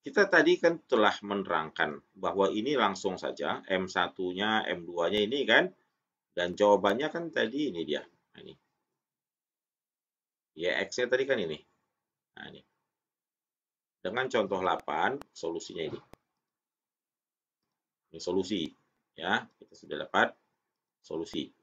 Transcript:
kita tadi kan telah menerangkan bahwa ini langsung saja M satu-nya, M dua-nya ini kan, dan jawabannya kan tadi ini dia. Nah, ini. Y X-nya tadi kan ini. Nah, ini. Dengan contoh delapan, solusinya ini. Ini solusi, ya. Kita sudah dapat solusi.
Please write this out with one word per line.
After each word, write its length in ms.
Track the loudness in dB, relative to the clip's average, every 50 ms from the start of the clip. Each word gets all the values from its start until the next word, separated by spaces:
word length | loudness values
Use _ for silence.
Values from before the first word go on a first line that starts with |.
kita 240 | _ -2 2 4 4
tadi 320 | 6 8 6 8 8 6
kan 240 | 6 4 2 2 2 _ _
telah 240 | 4 6 6 6 4 2
menerangkan 800 | -4 -2 -2 -2 -2 0 -2 -2 -2 -4 -4 -4 -4 -4 -4 -10 _ _ _
bahwa 320 | -6 -4 -2 2 2 2 2
ini 240 | 2 -2 -2 -2 0
langsung 480 | 2 2 0 0 -2 -4 -4 -4 -4
saja 400 | -6 -8 -6 -4 -4 -4 -4 -6 -4 -2
M 160 | -2 -2 -2
satu-nya, 800 | -2 -2 -2 -2 -2 -4 -6 -6 -4 -2 -2 0 0 0 0 0
M 240 | -2 -6 -6 -6 -8
dua-nya 320 | -4 -2 0 0 2 2
ini 240 | 0 0 0 -2 2
kan, 240 | 4 4 4 4 2 -4 _ _ _ _ _ _ _ _ _ _ _ _
dan 240 | -4 -4 -4 2
jawabannya 560 | 4 6 6 6 6 6 2 0 0 -2 -4 -4
kan 160 | -6 -8 -4
tadi 400 | -2 -2 -2 -2 -2 -4 -4 -4
ini 160 | -4 -4 -4
dia. 160 | -4 -4 -6
Nah, 400 | -6 -12 _ _ _ _ _ -20
ini. 160 | -20 -20 -20 _ _ _ _ _ _ _ _ _ _ _ _ _ _ _ _ _ _ _ _ _ _ _ _ _ _ _ _ _ _ _ _ _ _ _ _ _ _ _ _
Y 80 | -6 -4 -2 -2 -2 -4 -4
X-nya 240 | -2 -4 0 0 0
tadi 160 | 0 2 0
kan 80 | 0
ini. 240 | 0 0 -4 -6 -10 _ _ _ _ _ _ _ _ _ _ _ _ _ _ _
Nah, 100 | -20 -20 -20
ini. 120 | -20 -20 _ _ _ _ _ _ _ _ _ _ _ _ _ _ _ _ _ _ _ _ _ _ _ _ _ _ _ _
Dengan 240 | -8 -6 -4 -4 -4 0
contoh 340 | 0 0 0 0 -2 -2 0
delapan, 560 | 0 0 -2 -2 -4 -2 0 0 0 -2 -4 -10 _
solusinya 540 | _ -8 -8 -6 -6 -8 -10 -10 -8 -8 -8 -8 -8
ini. 60 | -12 -16 _ -20 _ _ _ _ _ _ _ _ _ _ _ _ _ _ _ _ _ _ _ _ _ _ _ _ _ _ _ _ _ _ _ _ _ _ _ _ _ _ _
Ini 80 | -16
solusi, 480 | -10 -6 -2 -2 -2 -2 -2 -4 -4 -4 -6 -8 _ _ _ _ _ _ _ _
ya. 320 | -10 -4 -2 -2 -2 -4
Kita 280 | -8 _ _ -20 _ -20
sudah 200 | -20 -12 -10 -8 -8 -8 0
dapat 240 | 2 2 2 2 0 _ _ _ _ _ _ _ _ _ _ _ _ _ _
solusi. 420 | -10 -8 -8 -8 -6 -6 -8 -8 -8 _ _